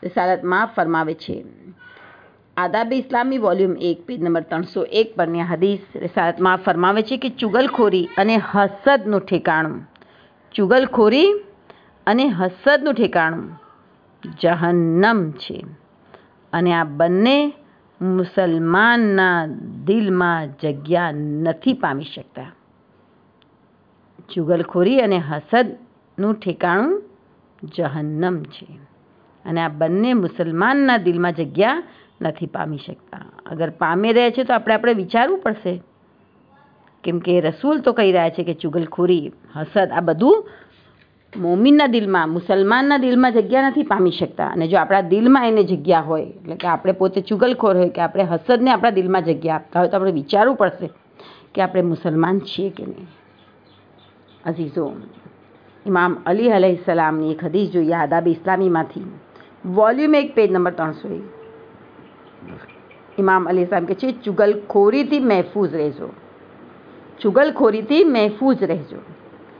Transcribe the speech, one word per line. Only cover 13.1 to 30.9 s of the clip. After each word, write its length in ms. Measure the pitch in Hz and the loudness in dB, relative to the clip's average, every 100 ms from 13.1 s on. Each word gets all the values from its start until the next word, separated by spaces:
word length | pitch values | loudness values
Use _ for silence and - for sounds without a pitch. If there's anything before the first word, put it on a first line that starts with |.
| 175 160 165 - 156 - _ _ _ _ _ - 160 | 2 0 -2 -10 -18 -20 _ _ _ _ _ -20 -2
જહન્નમ 880 | 170 170 170 175 165 165 208 220 160 | 0 0 0 0 2 2 2 2 -2
છે 340 | 139 - - - 151 _ _ _ - _ _ _ | -8 -14 -14 -14 -20 _ _ _ -20 _ _ _
અને 200 | 165 175 | -2 0
આ 100 | 170 | 2
બંને 720 | 160 143 170 180 233 285 294 285 _ _ _ _ | 0 0 0 2 4 2 0 -6 _ _ _ _
મુસલમાનના 1500 | 185 185 175 - 180 165 165 180 226 240 220 196 185 175 156 - - - 143 | -2 0 0 0 0 0 2 4 4 4 2 2 2 2 -2 -8 -12 -10 -2
દિલમાં 640 | 220 208 180 175 165 151 139 | 0 2 2 2 0 -4 -6
જગ્યા 480 | 156 143 151 185 170 | -6 -6 -2 -2 0
નથી 600 | 147 151 147 160 165 254 | -4 -6 -4 -4 -2 -2
પામી 300 | 262 160 139 | -2 -4 -4
શકતા. 480 | 147 - - - 131 - _ _ _ _ _ _ _ _ _ _ _ _ _ _ _ _ - | -8 -16 -18 -18 -20 -20 _ _ _ _ _ _ _ _ _ _ _ _ _ _ _ _ -10
ચુગલખોરી 640 | - 156 170 170 175 185 262 | -6 -2 -2 -2 -2 0 2
અને 180 | 214 185 | 2 0
હસદનું 1160 | 151 151 - 226 254 - - _ _ - 202 | -2 -8 -2 0 0 -4 -20 _ _ -6 -4
ઠેકાણું 680 | 214 190 160 175 185 269 403 403 _ _ _ _ _ | -2 -6 -4 0 0 0 -4 -6 _ _ _ _ _
જહન્નમ 800 | 156 - 156 151 151 151 180 175 | -14 -6 -6 -4 -6 -4 -4 -4
છે 240 | 151 - - - 147 _ _ _ _ _ - | -8 -18 -20 -20 -20 _ _ _ _ _ -8
અને 160 | 165 | -4
આ 80 | 165 | -4
બંને 440 | 151 160 185 233 | -2 -2 0 2
મુસલમાનના 840 | 247 175 - 165 165 214 285 269 | 2 0 -4 -4 0 0 2 2